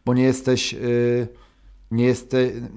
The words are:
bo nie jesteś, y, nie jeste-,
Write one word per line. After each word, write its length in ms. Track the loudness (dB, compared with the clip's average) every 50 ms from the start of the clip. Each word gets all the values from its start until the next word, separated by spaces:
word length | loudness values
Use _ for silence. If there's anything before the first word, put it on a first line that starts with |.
| -2
bo 100 | 0 2
nie 80 | 4
jesteś, 520 | 4 2 2 0 0 0 0 0 -2 -6 -8
y, 540 | -6 -4 -2 0 2 2 2 0 0 -2 -4 -10 -18 -20 _ _ _ _ -20 -20 -20 -12 -6
nie 140 | -2 2 2
jeste-, 460 | 2 2 0 -4 -2 0 0 0 0 -2 -8 -12 -14 -12